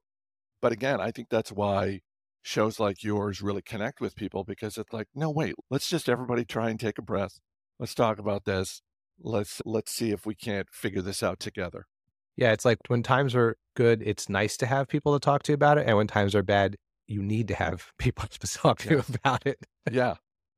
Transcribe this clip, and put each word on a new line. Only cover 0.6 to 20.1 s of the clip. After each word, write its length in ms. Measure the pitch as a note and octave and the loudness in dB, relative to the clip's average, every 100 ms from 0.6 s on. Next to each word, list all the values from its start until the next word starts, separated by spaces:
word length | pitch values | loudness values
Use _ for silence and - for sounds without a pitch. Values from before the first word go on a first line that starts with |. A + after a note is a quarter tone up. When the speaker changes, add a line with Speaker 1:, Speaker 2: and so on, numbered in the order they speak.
Speaker 1:
But 100 | B2 | 0
again, 300 | A2+ C3 B2 | 2 0 0
I 100 | G2+ | -2
think 180 | A#2+ A#2 | -6 -2
that's 220 | A2+ - | -2 0
why 500 | G2 G2+ G2 G2 G2 _ _ _ _ | -2 2 2 0 -4 _ _ _ _
shows 360 | - - A2 A2 | -6 0 0 2
like 240 | G#2 G2 | 0 0
yours 380 | G#2+ G#2 G#2 F#2+ | -2 0 0 -4
really 200 | G2+ G2+ | -4 -4
connect 380 | - A2 A2+ - | -6 -6 -6 -6
with 160 | G#2+ - | -8 -6
people, 280 | G2 G2 | -6 -6
because 340 | G2 G2 G#2+ A2+ | -8 -8 -8 -8
it's 160 | G#2+ | -10
like, 140 | A2+ G#2+ C3+ | -10 -10 -6
"No, 140 | D#3 | -4
wait, 260 | D3+ A2 - - | -2 -4 -6 -6
let's 200 | C3 - | -4 -2
just 200 | E3 - | -2 0
everybody 360 | A#2+ B2 A#2+ A#2+ | -2 0 -2 -2
try 240 | A#2 A2+ | -2 -2
and 100 | G#2+ | -2
take 180 | A2 - | -4 -4
a 40 | |
breath. 380 | G2 F#2+ F#2+ - _ _ _ - | -4 -4 -4 -8 _ _ _ -12
Let's 160 | - - | -8 0
talk 240 | A#2 G#2 | 0 2
about 260 | G#2 G2+ G#2 | -2 -4 -2
this. 360 | F#2+ F#2+ - _ _ _ _ | -2 -2 -8 _ _ _ _
Let's, 420 | - A2+ G#2 - A#2 | -4 -4 -4 -8 -4
let's 260 | A2 - | -4 -4
see 200 | - A#2 | -4 -2
if 140 | G#2 G#2+ | -2 -4
we 100 | F2 | -8
can't 320 | A#2+ G2+ F#2 | -6 -6 -6
figure 300 | - A2 G2 | -6 -4 -4
this 220 | F#2 F#2+ | -4 -2
out 160 | G2 F#2+ | -2 -2
together." 460 | G#2+ G#2 F2 F#2+ - _ _ _ _ - | -8 -6 -8 -8 -18 _ _ _ _ 0
Speaker 2:
Yeah, 160 | B2 | 2
it's 140 | A2 B2 | 4 2
like 120 | A2 - | 2 0
when 160 | A#2+ | -2
times 320 | A#2 C3 C#3 B2 | 2 2 2 4
are 220 | A#2 - _ - | 2 0 _ 2
good, 280 | A#2+ A2+ G#2 | 4 4 0
it's 240 | G2+ - | -4 -2
nice 260 | G2 G#2+ - | 0 0 0
to 80 | A#2+ | 0
have 220 | C3+ C#3 | 0 0
people 300 | D3+ D3 C#3+ | 0 2 2
to 60 | |
talk 200 | - C#3 | 4 2
to 100 | - | 2
about 240 | C#3+ D3 D3+ | 4 6 6
it. 100 | A#2 | 6
And 100 | G#2 | 4
when 100 | G#2+ | 4
times 280 | G#2 G2+ G2+ | 2 4 4
are 80 | |
bad, 320 | F#2+ G2+ G2 G2+ _ _ - | 4 4 4 0 _ _ -8
you 140 | G#2 | -4
need 240 | G2 A2 G#2 | -2 -2 -2
to 60 | - | -2
have 360 | F2 F2 - | -2 -4 -10
<laughs> 40 | - | -2
people 300 | B2+ - G2+ | -2 -2 -8
to 200 | - - | -8 -8
talk 320 | - D#3 A2 | 2 2 2
to 160 | - D3 | 2 0
Speaker 1:
Yes. 140 | - | 0
Speaker 2:
about 360 | A#2+ C#3 B2 C#3 | -2 0 0 -2
it. 120 | - - _ - | -6 -10 _ -2
Speaker 1:
Yeah. 240 | B2 B2 | 0 0